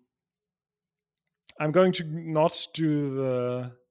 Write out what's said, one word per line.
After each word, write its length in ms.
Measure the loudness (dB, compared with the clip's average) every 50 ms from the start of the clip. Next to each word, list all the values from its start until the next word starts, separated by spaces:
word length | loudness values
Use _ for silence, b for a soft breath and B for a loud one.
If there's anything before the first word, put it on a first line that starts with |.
| _ _ _ _ _ _ _ _ _ _ _ _ _ _ _ _ _ _ _ _ _ _ _ _ _ _ _ _ _ -18 -8 -4
I'm 120 | -4 2
going 200 | 4 4 4 4 4
to 100 | 0 -4
not 640 | -6 -8 -8 -6 -2 0 2 2 2 0 -2 -8 -8 -4
do 420 | -2 0 2 2 0 0 -2 -2
the 560 | -2 -2 -2 0 -2 -2 -2 -4 -4 -6 -10 -12 -18 _ _